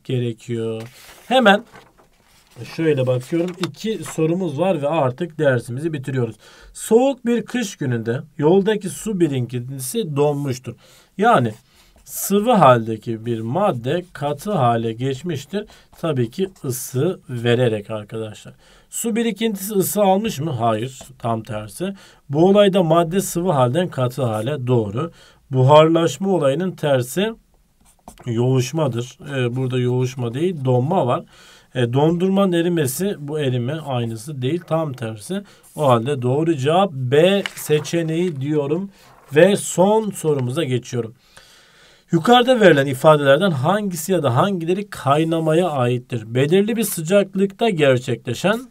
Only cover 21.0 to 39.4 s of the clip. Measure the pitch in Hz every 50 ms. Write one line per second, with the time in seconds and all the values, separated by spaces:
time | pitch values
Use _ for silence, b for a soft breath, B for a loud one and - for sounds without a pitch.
21 | - - 135 - - 117 113 113 110 - 110 107 107 107 - - 170 196 196 B
22 | B B B B B - 135 151 165 190 196 208 202 196 190 196 180 160 160 170
23 | 170 160 170 196 185 - - 175 175 190 170 135 127 123 123 170 185 170 - 135
24 | 127 123 - 147 131 117 107 107 110 127 151 135 123 120 127 120 110 101 95 123
25 | 160 170 b b b b b b b _ 131 131 127 135 151 151 156 160 165 165
26 | 165 160 160 - 190 196 190 165 147 135 135 156 185 185 - - - 147 139 127
27 | 123 - - 180 202 226 226 - _ _ _ _ _ _ _ _ _ _ _ _
28 | _ - - - - 127 113 113 120 127 131 131 127 131 156 165 156 131 110 117
29 | 120 - - - - 151 143 135 123 120 120 131 131 127 127 127 123 123 123 127
30 | 127 127 131 131 123 117 113 139 165 185 185 151 127 131 127 123 123 147 190 190
31 | 143 120 131 170 B B B B B B B B B B - 127 123 117 120 135
32 | 147 160 175 175 180 190 190 196 196 190 175 170 170 180 175 165 147 127 - -
33 | 185 208 196 139 147 143 151 156 143 131 127 123 120 123 151 160 151 143 131 123
34 | 120 113 113 110 110 151 156 131 123 127 160 175 - - 160 165 160 147 127 -
35 | 113 110 110 107 101 - 180 202 196 B B B B B _ 156 151 135 123 113
36 | 113 139 147 131 123 123 127 147 165 165 165 135 127 147 160 180 202 196 143 135
37 | 131 120 139 147 165 185 196 202 190 - - - - - 151 151 151 - - 170
38 | 165 160 160 165 180 185 156 131 131 147 156 151 139 139 151 175 196 196 b b
39 | b b b b - - 135 151